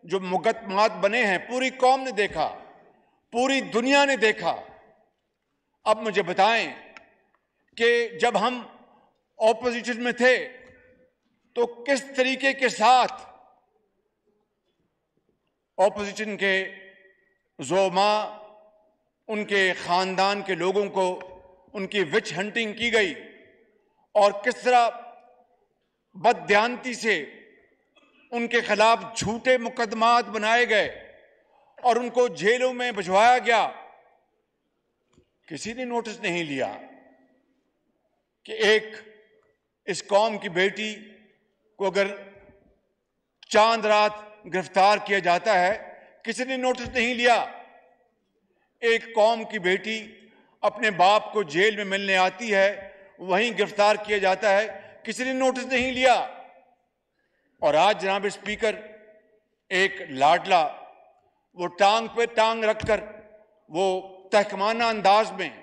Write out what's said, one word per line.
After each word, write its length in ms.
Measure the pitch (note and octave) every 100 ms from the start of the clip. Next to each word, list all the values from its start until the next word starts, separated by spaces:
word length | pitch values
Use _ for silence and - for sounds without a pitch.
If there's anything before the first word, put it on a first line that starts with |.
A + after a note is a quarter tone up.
| E3+
जो 140 | F#3+
मुकदमात 680 | F#3 F3+ G#3+ A3+ G3 F#3+ A3 F#3
बने 240 | G3 A3+
हैं, 160 | A3 F3+ -
पूरी 220 | B3 C4 B3+
कौम 240 | B3+ C4
ने 100 | C4
देखा, 320 | G#3 G3+ E3 C3 F#2 - - _ _ _ _ _
पूरी 280 | A#3 C4 C4+ G3
दुनिया 320 | G3 B3 C#4+ C#4+
ने 120 | C4
देखा। 340 | G#3+ G#3+ E3 A#2 - - _ _ _ _ _ _ _ _ _ _ -
अब 180 | G#3+
मुझे 200 | A3+ F#3+
बताएं 500 | F3 F#3 G3 A3+ E3+ B2 - - _ _ _ _ _ _ _ -
कि 400 | A#3 A#3+ A#3 F3+
जब 180 | A#3 G3
हम 240 | A3 B3 G#3+ - _ _ _ _ _ _
opposition 600 | A3 A3+ B3 A#3 A3 A3+
में 120 | B3 A#3
थे 220 | B3 A#3+ D3 - - - _ _ _ _ _ _ _ -
तो 100 | A#3 -
किस 200 | A#3+ C#4 - -
तरीके 380 | B3+ C4 C4+ C4+
के 140 | B3+
साथ 560 | E3 G#3+ B3+ A3 - - - _ _ _ _ _ _ _ _ _ _ _ _ _ _ _ _ _ _ _ _ _ _ _ -
opposition 580 | F#3+ G3+ G3+ G3+ G#3+ G3
के 180 | G3 F#3+ F#3+ - - _ _ _ _ _ _ _
ज़ोमा, 540 | B2+ F3+ F#3+ F3+ G#3 G#3+ G#3 - - - _ _ _ _ _ _ -
उनके 440 | G#3+ G#3 G3+ F#3 F3
ख़ानदान 680 | - F3 F#3 F#3 G3 G3+
के 120 | G3 F3+
लोगों 320 | F3 G3 G3+
को, 220 | G3 F#3 F#3 - - - _ _
उनकी 300 | G#3 F#3+ G#3 E3+
witch 280 | F#3 A3
hunting 400 | D3+ G#3 A#3 A3+ G#3
की 140 | A#3
गई 240 | A3 G3 C3 - - - _ _ _ _ _ _ G#3
और 160 | G3+ G3+
किस 120 | A#3+ B3
तरह 340 | A#3+ B3 A#3 - - - _ _ _ _ _ _ _ _ _ -
बदध्यानती 800 | F#3 B3 D#3+ G3+ A3+ B3 B3+ A#3
से 180 | A3 F#3 C3+ - - _ _ _ _ _ _ _ _
उनके 300 | A#3+ A#3 A#3
खिलाफ 360 | E3+ G3+ A3 A3+ F#3+ -
झूठे 420 | F3+ A3+ A#3+ B3+
मुकदमात 680 | A#3 A#3+ A#3 A3+ A3+ A#3+ A#3
बनाए 380 | G#3+ G#3+ A#3 A#3+
गए 240 | G#3+ D3+ - - - _ _ _ _ _ -
और 220 | B3 A#3
उनको 280 | B3 B3 A#3+ E3
जेलों 360 | F#3 B3 B3+
में 220 | B3 B3 G#3
भिजवाया 420 | F3+ F#3+ A3+ B3
गया। 240 | G#3+ A3+ D#3 - - - _ _ _ _ _ _ _ _ _ _ _ _ _ _ _
किसी 260 | D3 G3+
ने 120 | A#3 B3+
नोटिस 360 | A#3+ A3+ G3+
नहीं 200 | G#3 F3
लिया 240 | E3 C3+ A2 G2+ - - _ _ _ _ _ _ _ _ _ _ _ _ _ _ -
कि 80 | - G#3
एक 360 | G#3+ G#3+ - - _ _ _ _ _ _ _ -
इस 140 | F#3+
कौम 340 | - G3+ A3 G#3
की 120 | G3+
बेटी 420 | E3+ F#3+ G3+ G#3+ G#3+ - - _ _ _ _ _ _
को 60 | G3
अगर 260 | F#3 G3 - - - - _ _ _ _ _ _ _ _ _ -
चांद 360 | G#3+ A3 A3+ G#3+
रात 540 | G#3 G#3+ G#3+ - - F3
गिरफ्तार 520 | F3 F3+ G3 F#3+ G#3
किया 200 | G3 G3
जाता 340 | F3 F3 G#3 F#3+
है, 180 | F3+ G#3+ - - - _ -
किसी 200 | A3+ B3+
ने 120 | C4
नोटिस 280 | B3+ B3 A#3+
नहीं 240 | B3+ A#3 A#3+
लिया। 260 | B3 A3 C#3 - - - _ _ _ _ _ _ _ _ _ _
एक 320 | A#3 A3+ A3+ A3+
कौम 280 | G#3+ A3+ A3
की 140 | G#3+
बेटी 380 | F3 F#3+ G#3 A3 G#3+ - - _ _ _
अपने 280 | D#4 G#3+ A3+
बाप 360 | F3 F3+ G#3+ G#3+
को 100 | G#3+ F3+
जेल 320 | D#3 G#3 G#3
में 80 | G3+
मिलने 280 | G3 G3+ F#3+
आती 320 | F#3 F#3+ A#3
है, 420 | G3 G3 G3+ - - - _
वहीं 340 | F3+ F#3 A#3+ F#3+
गिरफ्तार 420 | G3+ - G#3 G#3
किया 200 | G#3 G#3
जाता 300 | G3 F#3+ G#3+
है, 160 | G3 G#3+ - - - -
किसी 180 | G#3 B3+
ने 80 |
नोटिस 320 | C4 C4 B3+ B3+
नहीं 260 | C4 B3+
लिया। 220 | B3 B3+ A3 C3+ - - - _ _ _ _ _ _ _ _ _ _
और 140 | D#3 D3
आज, 240 | F#3 G#3+
जनाब 280 | F#3+ G3 G3+
स्पीकर, 460 | - G3 G#3 A3 F#3 - - - _ _ _ _ _ _
एक 360 | F#3 F#3+ - E3+
लाडला 520 | C3 C#3+ F3 F#3 F#3 D3 - - - _ _ _ _ _ -
वो 100 | F3 F3
टांग 300 | G3 A3 A3+
पे 160 | A3+ A#3
टांग 360 | A#3 A3 A3+ G#3+
रखकर, 340 | G#3+ - G#3 - - - - _ _ _
वो 600 | D#3 F#3+ F#3 F#3+ - -
तहकमाना 560 | G#3+ G3+ G3 G3+ A3+ A#3
अंदाज 420 | A3 F#3+ G3+ A3
में 180 | F#3+ E3+ -